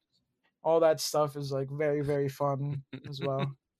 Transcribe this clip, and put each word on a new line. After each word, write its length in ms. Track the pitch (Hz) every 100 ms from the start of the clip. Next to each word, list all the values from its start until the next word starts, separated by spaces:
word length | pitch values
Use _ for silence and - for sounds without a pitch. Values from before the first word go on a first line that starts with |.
| _ _ _ _ _ _
all 160 | 160 165
that 200 | 160 156
stuff 360 | - 151 151 143
is, 160 | 139
like, 180 | 135 135
very, 320 | 143 151 147
very 260 | 143 143 139
fun 540 | 139 143 135 143 143 - 135 147
as 140 | 139
well. 340 | 139 135 139 139 _ _